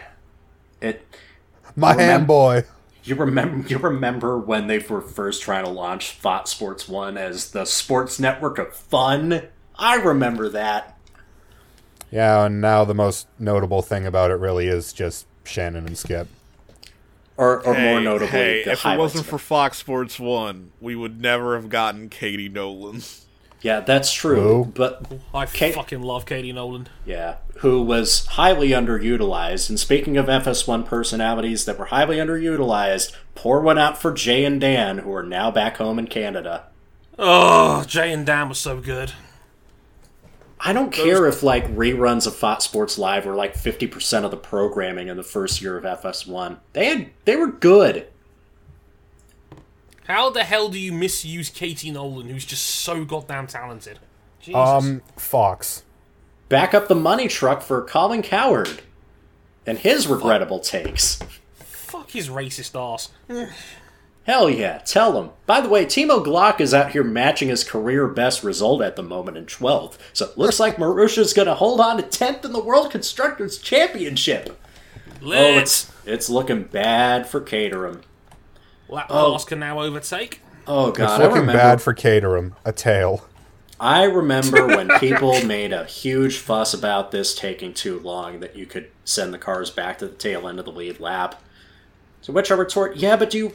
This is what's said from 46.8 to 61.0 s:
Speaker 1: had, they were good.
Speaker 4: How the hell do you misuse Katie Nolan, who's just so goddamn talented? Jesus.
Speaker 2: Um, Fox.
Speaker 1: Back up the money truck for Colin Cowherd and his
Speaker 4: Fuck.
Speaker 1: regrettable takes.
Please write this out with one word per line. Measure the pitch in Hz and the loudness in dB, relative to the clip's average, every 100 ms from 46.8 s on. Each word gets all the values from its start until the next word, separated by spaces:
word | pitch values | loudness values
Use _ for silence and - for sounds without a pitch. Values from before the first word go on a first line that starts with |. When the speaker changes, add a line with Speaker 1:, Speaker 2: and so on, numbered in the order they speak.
| 240 | -2
Speaker 1:
had, | 294 151 _ | -2 -6 _
they | - 285 | 0 2
were | 320 | -2
good. | - 170 202 147 90 - _ _ _ _ _ - - _ _ _ _ _ _ _ - - _ _ _ - | 2 6 8 6 2 -8 _ _ _ _ _ -20 -20 _ _ _ _ _ _ _ -20 -20 _ _ _ -4
Speaker 4:
How | 202 262 | 0 0
the | 247 | 0
hell | 175 214 214 | 0 0 -2
do | 190 | -4
you | 190 | -6
misuse | 170 190 - 160 170 147 | -4 -2 -4 -8 -10 -10
Katie | - 170 156 156 | -10 -10 -10 -10
Nolan, | 143 139 131 123 | -10 -10 -10 -12
who's | 131 | -12
just | - 131 | -10 -8
so | - - - 165 | -6 -6 -4 -6
goddamn | 151 156 143 139 131 | -6 -8 -8 -10 -10
talented? | 123 123 113 107 104 _ _ _ _ | -12 -14 -16 -18 -20 _ _ _ _
Jesus. | 165 127 | -2 2
Speaker 2:
Um, | 131 139 135 131 - - | 4 4 2 -4 -10 -14
Fox. | - 127 101 92 - - - _ _ _ _ _ _ | -2 2 2 0 -8 -12 -16 _ _ _ _ _ _
Speaker 1:
Back | 135 180 | 2 4
up | - - | 2 2
the | |
money | 170 160 233 247 | 2 4 2 0
truck | - 131 135 | 0 0 0
for | - 127 | -2 -4
Colin | - 156 196 233 | 0 0 0 0
Cowherd | - 196 262 131 92 - - _ _ _ _ _ _ _ - | -2 0 2 2 0 -8 -18 _ _ _ _ _ _ _ -8
and | 113 | 0
his | 208 294 156 | 2 2 2
Speaker 4:
Fuck. | |
Speaker 1:
regrettable | 123 113 104 95 - | 0 2 2 2 -4
takes. | - 92 78 - | -4 -6 -6 -2